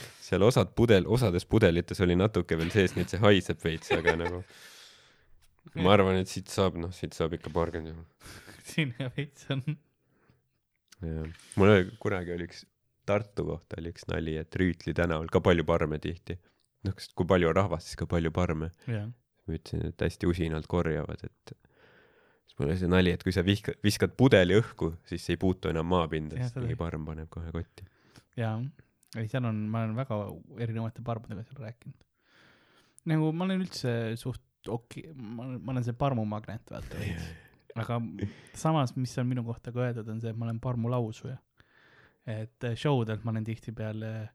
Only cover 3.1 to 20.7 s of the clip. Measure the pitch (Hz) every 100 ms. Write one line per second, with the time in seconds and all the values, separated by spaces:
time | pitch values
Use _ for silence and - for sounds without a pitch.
3.1 | 92 104 98 - 82 82 80 - - 82
4.1 | 82 85 87 90 - - - - - _
5.1 | _ _ - _ _ - - 92 101 95
6.1 | 95 92 - 95 - 95 82 85 90 78
7.1 | - 82 85 - 82 82 85 80 82 82
8.1 | _ - - - - - - 143 - 131
9.1 | - 143 - - 135 139 151 _ _ _
10.1 | _ _ _ _ _ _ _ _ - 82
11.1 | 80 78 82 - - 98 101 92 - 110
12.1 | 98 87 87 85 - - _ _ _ -
13.1 | 104 107 - 80 80 - - 85 - -
14.1 | 85 80 78 78 - 92 82 - 80 85
15.1 | 80 80 92 95 85 80 85 76 76 -
16.1 | 90 - 87 _ _ _ _ 98 - -
17.1 | - 87 92 82 85 98 82 - - 80
18.1 | 87 82 80 87 78 80 - - 110 107
19.1 | 120 _ _ - 80 - 80 80 82 82
20.1 | - 87 87 82 78 -